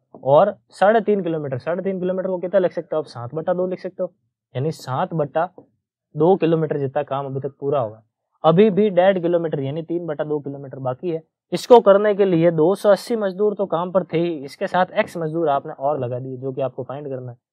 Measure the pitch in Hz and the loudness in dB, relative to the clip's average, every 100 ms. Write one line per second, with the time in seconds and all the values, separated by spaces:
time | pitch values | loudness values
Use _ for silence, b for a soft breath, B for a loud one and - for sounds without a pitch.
0 | _ - 127 147 208 - _ - 190 226 | _ -6 4 6 6 0 _ 2 4 4
1 | 214 202 175 160 143 127 160 180 190 190 | 4 0 0 -4 -4 -6 -4 -4 -4 -4
2 | 180 185 185 180 180 196 175 - 165 156 | -2 -2 -2 -2 0 2 2 -2 -4 -4
3 | 147 120 120 156 165 180 185 180 185 - | -4 -8 -8 -6 -2 -2 -2 -4 -8 -6
4 | 180 _ _ _ _ 127 151 160 - 135 | -8 _ _ _ _ -4 -4 -6 -6 -4
5 | - 165 143 160 180 - - _ _ _ | -2 -2 -2 -2 -4 -6 -20 _ _ _
6 | _ 151 160 190 165 165 156 151 139 147 | _ 2 4 4 2 2 0 -2 -4 -4
7 | 143 139 139 135 139 - 139 143 110 110 | -4 -6 -6 -6 -8 -6 -4 -2 -2 -8
8 | _ _ _ _ 156 165 220 185 214 175 | _ _ _ _ 4 6 6 4 2 4
9 | 190 190 170 175 165 147 135 156 160 170 | 4 4 2 0 0 -4 -4 -6 -6 -6
10 | 170 147 151 147 135 139 139 135 131 131 | -4 -6 -4 -4 -6 -12 -12 -8 -6 -6
11 | 180 160 - _ - 180 - 240 202 196 | -6 -6 -10 _ -8 -4 4 6 6 4
12 | 214 196 196 165 170 160 156 202 208 190 | 4 2 2 4 2 4 2 2 2 2
13 | - 233 202 180 214 202 196 165 185 185 | 0 -4 -4 -2 -2 -2 -4 -4 -2 -2
14 | 175 165 175 156 135 - 190 180 185 196 | 0 -2 -2 -4 -10 -8 -2 0 0 -2
15 | 220 175 160 160 160 139 151 143 139 147 | -2 -4 -4 -2 0 0 -4 -4 -2 -2
16 | 120 123 131 127 135 131 131 135 127 135 | -4 -6 -8 -10 -8 -4 -6 -6 -10 -10
17 | 143 131 123 117 _ | -10 -10 -12 -16 _